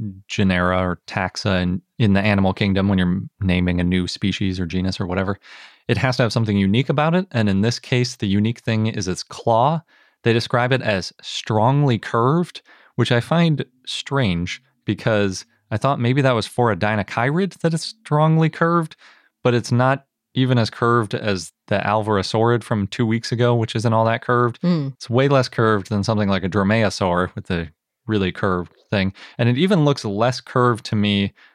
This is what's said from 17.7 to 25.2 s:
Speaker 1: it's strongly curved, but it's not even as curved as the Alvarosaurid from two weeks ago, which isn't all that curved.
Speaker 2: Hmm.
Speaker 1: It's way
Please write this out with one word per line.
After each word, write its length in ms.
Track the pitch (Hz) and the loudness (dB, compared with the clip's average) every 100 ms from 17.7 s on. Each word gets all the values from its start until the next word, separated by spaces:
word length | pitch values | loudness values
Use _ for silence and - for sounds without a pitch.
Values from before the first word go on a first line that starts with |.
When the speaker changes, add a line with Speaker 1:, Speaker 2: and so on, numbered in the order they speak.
Speaker 1:
it's 100 | 165 | -4
strongly 680 | - - - 147 160 160 160 | -6 -14 -4 2 4 4 2
curved, 460 | - 165 170 156 - - - _ _ | 0 0 0 -2 -10 -20 -20 _ _
but 100 | 127 | 0
it's 200 | 120 110 | 0 0
not 320 | 120 131 135 _ _ _ 135 | 2 2 0 _ _ _ -2
even 220 | 131 123 | 2 2
as 140 | 110 | 0
curved 420 | - 117 120 101 | 0 2 2 0
as 380 | - 110 92 78 _ - | -4 -2 -4 -6 _ -4
the 100 | 101 | -2
Alvarosaurid 840 | - 107 107 104 92 113 113 120 | 0 -2 0 -2 0 0 2 2
from 240 | - 110 98 | 0 -2 -2
two 180 | - 113 | -2 -2
weeks 260 | 113 - | -2 -4
ago, 220 | 117 120 | 0 2
which 220 | 120 110 117 | 2 0 -2
isn't 180 | 113 | 0
all 120 | 113 113 | 2 2
that 180 | 117 | -2
curved. 340 | - 123 120 117 | 0 0 0 0
Speaker 2:
Hmm. 240 | 175 170 139 | -2 0 -2
Speaker 1:
It's 140 | 127 - | -8 -2
way 180 | 117 | 2